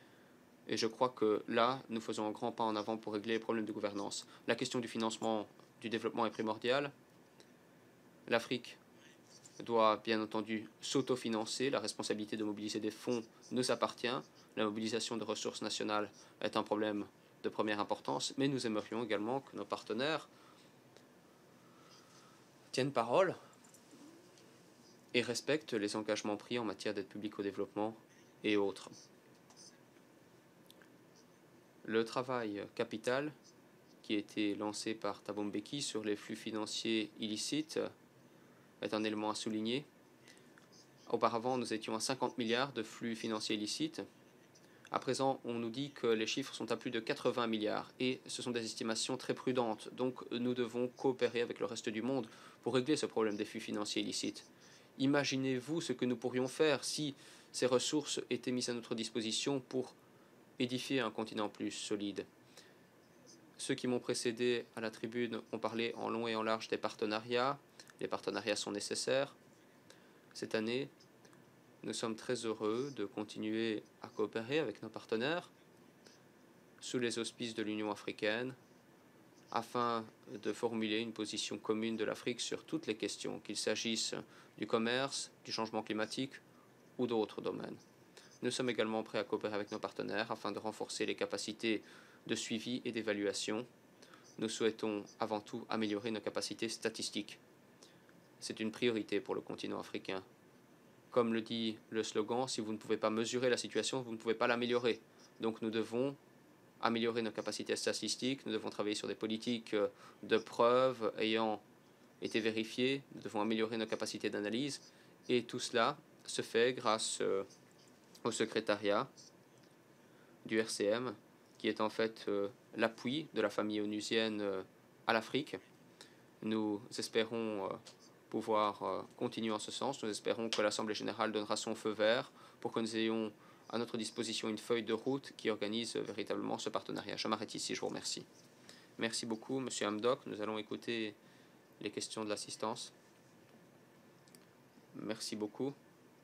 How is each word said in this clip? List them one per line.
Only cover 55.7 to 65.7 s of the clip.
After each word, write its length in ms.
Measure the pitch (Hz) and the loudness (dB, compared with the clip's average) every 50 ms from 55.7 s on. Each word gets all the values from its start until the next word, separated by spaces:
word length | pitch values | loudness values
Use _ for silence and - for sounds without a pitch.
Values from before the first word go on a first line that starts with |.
| 160 170 | -2 -2
ce 120 | 165 - 123 | 0 0 0
que 120 | - 127 | 0 2
nous 120 | 123 123 | 0 0
pourrions 300 | 117 - 123 123 127 127 | 0 0 0 2 2 0
faire 380 | 131 - - 160 156 139 120 - | 2 2 4 4 6 6 4 2
si 300 | - - - 151 143 135 - - - - - - - | -2 -2 -2 -2 -2 -4 -6 -12 -20 -20 -20 -16 -8
ces 160 | - - 127 | -2 2 4
ressources 540 | 123 127 123 - - 151 151 143 - - - - - | 6 6 6 4 4 2 2 2 2 -2 -2 -2 -2
étaient 220 | 127 120 - 131 123 | -2 -2 0 0 0
mises 180 | 123 123 - | 0 0 0
à 40 | 120 | -2
notre 200 | 120 120 - 123 | -4 -2 -4 -2
disposition 640 | 113 113 - - 123 107 110 110 - - 139 143 131 | -2 -2 -2 -2 -2 -2 0 0 0 2 2 0 0
pour 360 | 131 - - 131 123 - - - - - - - - - - - - - - - | -2 -2 -2 -2 -2 -2 -6 -18 -20 -20 -20 -20 -20 -20 -20 -20 -20 -10 -4 -2
édifier 420 | 127 123 127 123 - - 139 131 | 0 0 0 0 0 2 2 2
un 100 | 120 110 | 2 2
continent 380 | 107 - 110 110 - 110 104 101 | 0 -2 -4 -2 0 0 0 0
plus 240 | - - 110 104 - | -2 -4 -4 -4 -4
solide. 520 | - - - 110 101 104 101 95 98 98 - - - - - - - - - - - - - - - - - - - - - - - - - - - | -4 -4 -2 -2 0 0 -2 -2 -4 -6 -8 -8 -20 -20 -20 -20 -20 -20 -20 -20 -20 -20 -20 -20 -20 -20 -20 -20 -20 -20 -20 -20 -20 -20 -20 -14 -6
Ceux 160 | - - 135 | -2 -2 -2
qui 140 | - - 127 | 0 2 2
m'ont 120 | 123 120 | 0 2
précédé 640 | - - 123 - - 123 113 113 123 123 120 117 113 - - | 2 0 0 0 2 0 2 2 4 4 4 2 0 -4 -6
à 40 | 117 | -4
la 100 | 110 107 | -4 -4
tribune 500 | 110 - - 113 110 120 120 113 117 110 - - | -4 -4 -6 -4 0 0 0 0 0 -4 -6 -4
ont 80 | - 110 | -4 -2
parlé 360 | 110 110 | -2 0